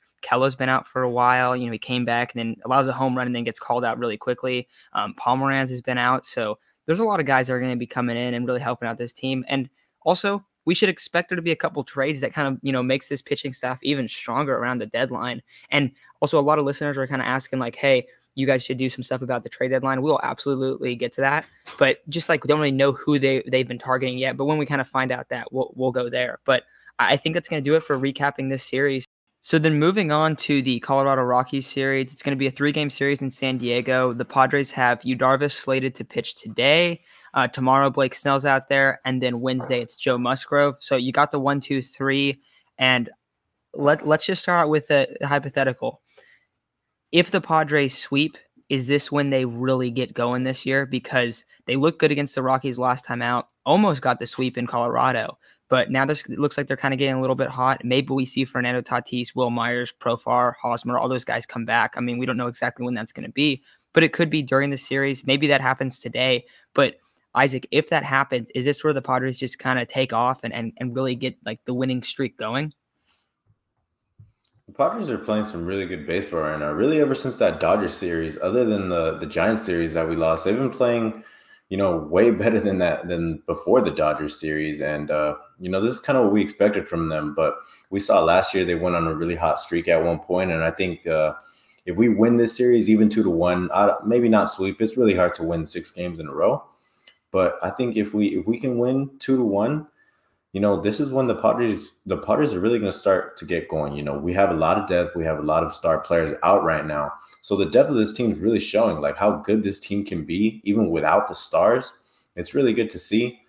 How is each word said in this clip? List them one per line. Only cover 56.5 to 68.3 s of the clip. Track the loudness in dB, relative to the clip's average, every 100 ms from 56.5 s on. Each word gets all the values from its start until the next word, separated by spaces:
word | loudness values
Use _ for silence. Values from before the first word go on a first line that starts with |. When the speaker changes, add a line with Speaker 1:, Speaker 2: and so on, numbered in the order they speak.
| -2
Speaker 1:
like | -6
they're | -2
kinda | -2 0
getting | 0 0
a |
little | 0 -2
bit | -2
hot. | 0 0 0
Maybe | 0 0 0
we | -2
see | -4 -4 -4
Fernando | -2 -2 -2
Tatis, | -2 -4 -4 -6 -6
Wil | -2 -2
Myers, | 0 -2 -2 -6 -6
Profar, | -4 -2 0 2 2
Hosmer, | 0 -6 -4 -2 -2
all | 0
those | -4
guys | -4 -6
come | -6 -8 -2
back. | 0 0 -2
I |
mean, | -6 -4
we |
don't | -4 -2
know | -4
exactly | -4 -6 -4 -6
when |
that's | -6 -8
gonna | -12 -10
be, | 0 0 0 _ _ _
but | 2
it | 2
could | 2 0
be | 0
during | 0 0 0
the | -4
series. | -4 -2 -2 -2 0
Maybe | 2 4
that | 4
happens | 2 -2 -4 -6
today. | -8 -2 2 0 -2 _ _
But | 0 2 0 _ _ _ 2
Isaac, | 2 2 -2
if | -2 2
that | 0
happens, | 0 0 0